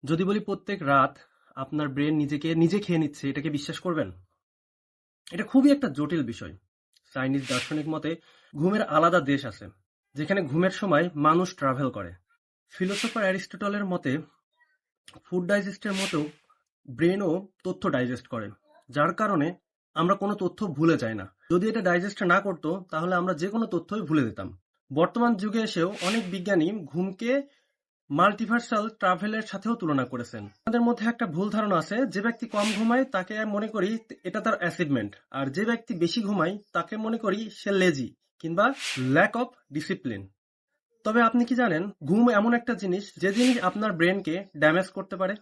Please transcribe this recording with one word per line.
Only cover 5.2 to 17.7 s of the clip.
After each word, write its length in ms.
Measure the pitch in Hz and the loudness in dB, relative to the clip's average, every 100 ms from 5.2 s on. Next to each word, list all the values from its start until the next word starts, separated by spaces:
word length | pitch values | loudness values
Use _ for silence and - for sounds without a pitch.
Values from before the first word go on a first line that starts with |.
| - | -14
এটা 160 | 170 | -8
খুবই 260 | - 269 277 | 2 6 6
একটা 160 | 285 254 | 6 2
জটিল 340 | 135 147 170 | -2 -2 -2
বিষয়। 300 | 123 110 85 - _ _ _ _ _ | -2 -6 -12 -16 _ _ _ _ _
চাইনিজ 320 | 135 131 139 131 | -4 -2 -2 0
দার্শনিক 400 | 127 - 151 151 | -4 -2 -4 -4
মতে 240 | 156 156 165 _ _ _ | -4 -4 -6 _ _ _
ঘুমের 300 | 147 170 214 | -2 0 2
আলাদা 360 | - 151 170 180 | 2 4 6 4
দেশ 220 | 135 139 131 | 2 0 -2
আছে, 200 | 101 98 _ _ _ _ 135 | -12 -18 _ _ _ _ -8
যেখানে 260 | 151 196 | 0 0
ঘুমের 320 | 160 147 185 185 | 2 2 2 0
সময় 260 | 202 151 175 147 | 2 2 2 2
মানুষ 320 | 151 165 180 - | 4 4 2 0
ট্রাভেল 340 | 139 127 135 | -2 0 -2
করে। 200 | 113 90 90 _ _ _ _ _ | -4 -10 -14 _ _ _ _ _
ফিলোসোফার 500 | - 185 202 233 233 196 | -4 -4 -2 -4 0 0
অ্যারিস্টটলের 600 | 185 185 185 208 208 202 | 0 -4 -6 -4 -2 -2
মতে 260 | 180 147 139 - _ _ _ _ _ _ _ - - | -2 -2 -4 -6 _ _ _ _ _ _ _ -20 -20
ফুড 200 | _ 180 175 | _ -4 0
ডাইজেস্টের 480 | 202 196 196 214 | 0 -2 -8 -6
মতো 260 | 190 190 160 156 - _ _ _ _ - | -4 -2 -2 -4 -8 _ _ _ _ -20
ব্রেনও 440 | 120 170 190 196 170 196 _ | 0 2 2 0 -2 -4 _
তথ্য 200 | 185 | -8